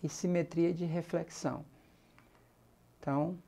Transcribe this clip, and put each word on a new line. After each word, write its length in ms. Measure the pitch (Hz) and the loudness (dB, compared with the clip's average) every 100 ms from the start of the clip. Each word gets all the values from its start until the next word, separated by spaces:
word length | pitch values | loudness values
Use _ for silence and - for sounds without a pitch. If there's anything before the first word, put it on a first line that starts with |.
e 80 | 156 | -6
simetria 640 | - 180 175 170 165 170 | -2 2 2 2 2 2
de 120 | 170 170 | 2 0
reflexão. 760 | 170 170 170 - - 160 127 156 - - - - - - - - _ - _ - _ | -2 0 -2 -2 -4 -4 -4 -8 -20 -20 -20 -20 -20 -20 -20 -20 _ -20 _ -20 _
Então, 380 | - 139 156 180 | -2 2 0 -2